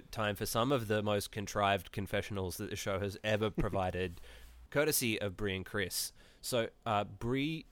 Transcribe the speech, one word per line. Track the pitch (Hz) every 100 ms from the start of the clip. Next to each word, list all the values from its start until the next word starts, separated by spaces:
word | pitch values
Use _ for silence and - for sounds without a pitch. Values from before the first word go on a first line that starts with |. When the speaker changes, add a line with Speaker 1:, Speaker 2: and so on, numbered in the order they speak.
| -
Speaker 1:
time | - 104 98
for | 107
some | 117 120
of | 143 107
the | 107
most | 104 104 -
contrived | - 101 107 101 101 -
confessionals | - 95 104 - 101 92 -
that | 104
the | 101
show | - 95
has | 101 -
ever | 107 107 107
Speaker 2:
<laughs> | - 104
Speaker 1:
provided, | 98 92 90 92 85 - - - - -
courtesy | 143 151 147 120 107
of | 101 90
Brie | 104 95
and | 92
Chris. | 104 90 - - - - -
So, | - 123 113 - 117
uh, | 104 104
Brie | 101 117 135 143 160 -